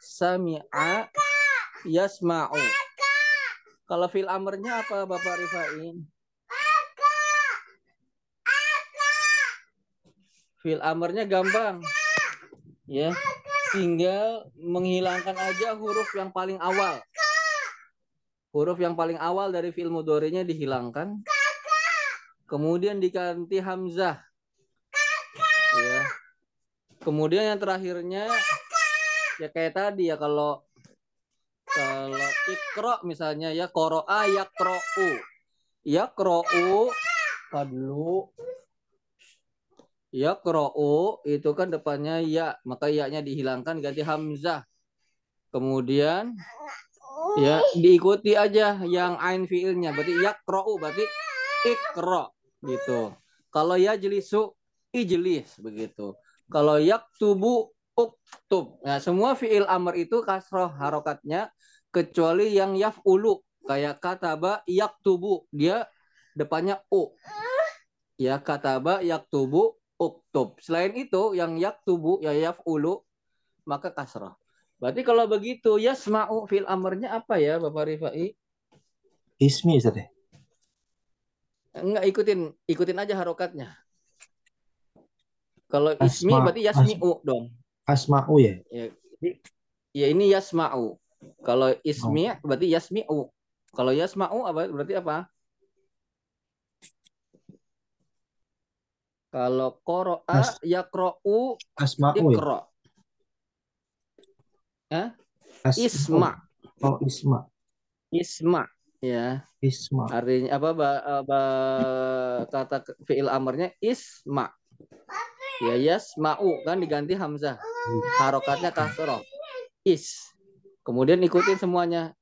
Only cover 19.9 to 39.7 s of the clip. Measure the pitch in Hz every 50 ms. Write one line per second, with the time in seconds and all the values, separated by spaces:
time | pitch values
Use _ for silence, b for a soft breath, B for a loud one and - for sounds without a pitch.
19.9 | 170 165 160 156 151 151 156 156 160 185 185 175 165 156 151 135 135 127 120 120
20.9 | 117 143 160 202 208 214 208 - 605 587 571 571 587 587 571 - 587 622 640 659
21.9 | 659 640 605 554 523 - - - _ _ _ _ - 143 151 156 170 180 180 202
22.9 | 208 202 185 180 185 190 180 175 175 175 175 165 190 190 185 190 185 185 185 185
23.9 | 170 175 190 180 151 - - _ _ _ _ _ _ _ _ _ _ _ _ _
24.9 | - 571 605 605 640 605 - - - - 640 622 622 622 622 622 622 622 605 605
25.9 | 605 605 587 - - - _ _ _ _ _ _ _ _ _ _ _ _ _ _
26.9 | _ _ - - 151 151 156 156 165 196 214 214 214 202 202 190 190 185 190 180
27.9 | 175 175 170 175 185 196 208 220 466 - - - 622 - - - 659 659 640 622
28.9 | 605 622 622 622 622 622 622 571 - - 160 151 - 165 165 160 156 185 196 208
29.9 | 202 196 180 165 156 147 147 147 147 147 147 147 143 - _ _ _ _ _ -
30.9 | _ _ _ _ _ _ _ _ _ _ _ _ _ _ _ - 539 - - -
31.9 | 679 679 679 - - - 640 659 659 605 587 587 - 622 587 571 - - 214 240
32.9 | 208 - - 180 165 147 165 156 151 151 160 165 156 165 175 175 _ - 160 160
33.9 | 160 160 156 - 196 208 214 202 196 196 190 - _ - - 180 185 180 - 640
34.9 | - 190 190 175 147 - - - _ _ _ _ _ _ _ _ _ _ _ 151
35.9 | 143 165 196 - _ - 196 185 175 170 170 - 320 349 349 370 381 403 453 -
36.9 | - 1077 622 640 698 659 640 587 554 - - - - 147 143 135 127 127 131 135
37.9 | 139 143 156 165 175 190 190 - _ _ 466 494 508 508 _ _ _ _ _ _
38.9 | _ _ _ _ _ _ _ _ _ _ _ _ _ _ _ _